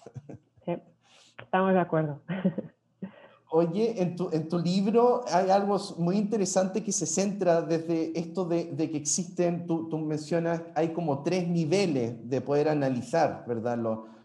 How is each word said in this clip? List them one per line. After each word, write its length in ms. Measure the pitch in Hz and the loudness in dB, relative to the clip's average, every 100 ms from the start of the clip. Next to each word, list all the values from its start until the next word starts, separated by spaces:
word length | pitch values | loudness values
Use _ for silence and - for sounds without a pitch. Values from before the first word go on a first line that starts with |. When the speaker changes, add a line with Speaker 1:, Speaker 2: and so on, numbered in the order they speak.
| - - - | -18 -18 -16
Speaker 1:
<laughs> 400 | 110 _ _ - | -18 _ _ -8
Speaker 2:
Sí, 100 | 175 - _ _ _ - - | -8 -8 _ _ _ -20 -20
estamos 320 | - 190 190 | -4 0 4
de 60 | 190 | 4
acuerdo. 400 | 170 160 156 147 - | 2 0 0 -4 -8
<laughs> 40 | 185 185 - 165 _ _ - 190 - - _ - | -2 0 -2 -8 _ _ -16 -16 -16 -20 _ -2
Speaker 1:
Oye, 520 | 160 170 180 226 226 | 2 2 2 0 0
en 140 | 175 - | -2 -2
tu, 120 | 175 | -2
en 160 | 156 151 | -2 -2
tu 100 | 175 | -2
libro 600 | 165 175 202 226 240 240 - | 0 0 2 4 4 4 2
hay 180 | 170 190 | 2 4
algo 280 | 196 202 196 | 4 4 0
s-, 160 | - - | -2 -2
muy 200 | 170 202 | 0 2
interesante 680 | 214 226 185 190 190 214 | 0 0 0 2 0 0
que 80 | 196 | -2
se 140 | 190 160 | -2 -2
centra 560 | - 202 190 180 170 | 0 0 0 2 4
desde 560 | 156 165 165 165 160 165 | 4 0 0 -2 -2 -4
esto 240 | 165 190 | -6 -4
de, 300 | 170 170 170 | 0 0 -2
de 160 | 143 156 | -2 -2
que 60 | 151 | -2
existen, 680 | 147 - 175 - 175 170 - | -2 -4 -4 0 0 0 -2
tú, 220 | 165 - | -2 -2
tú 120 | 160 | -4
mencionas, 640 | 156 151 - 170 165 170 - 151 | -2 -4 -2 0 0 -2 -4 -2
hay 140 | 165 | -2
como 340 | 165 165 139 | 0 -2 -2
tres 240 | 147 185 175 | 0 0 0
niveles 840 | 170 151 185 190 135 113 113 117 | 0 2 2 2 2 -2 -4 -4
de 120 | 151 | -4
poder 260 | 156 143 151 | 0 2 2
analizar, 800 | 151 135 123 113 165 143 - - | 2 0 -2 -2 2 2 0 -6
¿verdad? 300 | 117 117 120 | -4 -2 -2
Lo, 300 | 113 110 - - | -2 -4 -8 -20